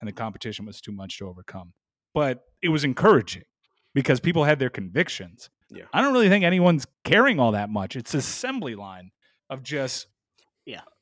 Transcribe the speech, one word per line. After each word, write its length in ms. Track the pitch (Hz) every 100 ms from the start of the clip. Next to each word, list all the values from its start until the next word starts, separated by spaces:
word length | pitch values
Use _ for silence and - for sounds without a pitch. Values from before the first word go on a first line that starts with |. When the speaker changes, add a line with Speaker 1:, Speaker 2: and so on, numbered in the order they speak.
Speaker 1:
and 80 | 107
the 40 |
competition 540 | 98 113 98 117 104 107
was 140 | 98
too 120 | -
much 260 | 101 95 -
to 100 | 95
overcome. 460 | 90 - 95 87 _ _ _ _
But 280 | 156 143 123 _ -
it 100 | 165
was 120 | 156
encouraging, 600 | 143 127 214 170 101 90 - _ _ _ _
because 260 | 135 131 127
people 240 | 170 170
had 140 | 147 151
their 120 | 131
convictions. 800 | - 95 101 180 - 92 92 - _ _
Speaker 2:
Yeah. 140 | - -
Speaker 1:
I 100 | 160
don't 100 | 269
really 160 | 254 208
think 160 | 202
anyone's 420 | 175 185 175 160 - _
caring 360 | - 208 269 180
all 120 | 117
that 180 | 104 104
much. 260 | 104 92 131
It's 160 | 113
assembly 600 | 151 127 - 247 262 147
line 360 | 104 98 92 92 _ _ _ -
of 140 | 135
just 460 | 131 147 131 - - _ _ _ _ _ -
Speaker 3:
Yeah. 160 | 113 - _